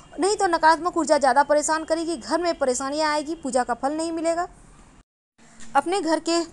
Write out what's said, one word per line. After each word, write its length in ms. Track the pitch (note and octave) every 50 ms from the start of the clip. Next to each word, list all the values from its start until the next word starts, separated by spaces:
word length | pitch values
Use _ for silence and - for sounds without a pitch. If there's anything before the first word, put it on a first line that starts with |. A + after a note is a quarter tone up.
| - - -
नहीं 220 | - E4 G4 G#4+
तो 100 | F#4+ G4
नकारात्मक 500 | F4+ E4+ D#4+ D#4+ D#4 E4 D4 E4 F4+ -
ऊर्जा 200 | E4+ D4+ B3+ D#4 C#4+
ज़्यादा 240 | C#4 C4 B3 C#4
परेशान 420 | C#4+ C#4 D4 D4+ D4 - D#4 D#4+ D#4+
करेगी, 320 | - D#4+ E4 E4 E4 -
घर 240 | A#3 G3+ A3 D4+ E4
में 180 | F4 E4+ E4 E4
परेशानियाँ 520 | C#4+ C4 B3 - C#4 C4+ D4 D#4 D#4 D4+
आएगी, 240 | D4 D4+ C#4+ D4+ E4
पूजा 300 | E4 - C4 A3+ B3+ B3
का 100 | B3 A#3
फल 180 | - C4+ C#4
नहीं 200 | D4+ D#4+ E4 E4+
मिलेगा। 340 | E4 E4 D#4+ E4 E4 E4+ F4+ F#4 - - - - - - - - - - _ _ _ _ _ _ _ _ - - - - - - -
अपने 260 | C#4 C#4+ E4 F#4+ G4+
घर 180 | D4+ D#4+ D#4+ D#4
के 180 | D#4 E4 E4+ E4+ D#4+ -